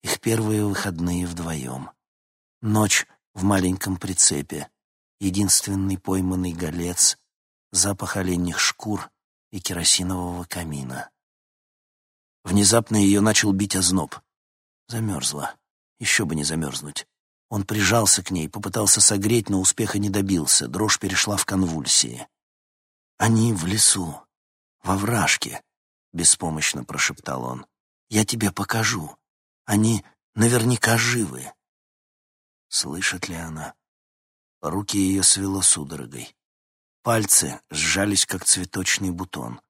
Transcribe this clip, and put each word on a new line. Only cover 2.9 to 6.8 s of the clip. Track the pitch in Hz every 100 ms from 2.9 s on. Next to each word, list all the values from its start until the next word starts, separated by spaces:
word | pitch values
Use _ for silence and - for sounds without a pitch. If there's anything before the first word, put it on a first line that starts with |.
| - - _ _
в | -
маленьком | 98 98 92 92 98 92
прицепе. | 98 90 - 73 71 71 - _ _ _ _ _
Единственный | 98 95 98 - - 98 98 95
пойманный | - 95 92 92 90
голец, | 82 82 85